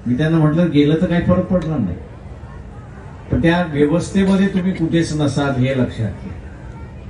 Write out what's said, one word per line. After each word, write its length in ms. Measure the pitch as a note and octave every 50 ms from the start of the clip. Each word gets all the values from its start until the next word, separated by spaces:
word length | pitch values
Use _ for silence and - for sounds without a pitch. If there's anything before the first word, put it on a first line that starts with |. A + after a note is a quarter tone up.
| -
मी 100 | A#2 B2 B2+
त्यांना 200 | D#3 D#3+ E3 D#3+
म्हटलं 320 | D3+ D3+ D3 E3+ F3 D#3+
गेलं 300 | C#3 D3 D3 D3+ D#3+ D#3+ F3+
तर 40 |
काही 180 | F3 F3 F3 E3+
फरक 220 | - F3 F3+ F3+
पडणार 320 | - F#3+ F3+ D#3 D#3+ D#3 C3
नाही, 180 | G#2+ F2+ E2 - - - - - - - - - - - - - - - - - - - - - - - - - - - -
पण 100 | B2 B2
त्या 220 | E3 E3 F3 F3+ E3
व्यवस्थेमध्ये 760 | D3 C#3+ D3 D3 D#3 F3+ - - - G3 F#3+ F#3 G3 F#3+ G3
तुम्ही 260 | F#3+ - F#3 F3 F#3+ E3+
कुठेच 480 | - E3 D#3 - E3 D#3 - D3+ D3+
नसाल, 300 | D3 C#3 - D3+ C#3 C3
हे 280 | B2 B2 B2+ C3+ C3+ B2+
लक्षात 280 | B2 - - - A2
घ्या. 260 | F#2 - - - F#2 - - - - - - - - - - A5+ - - - -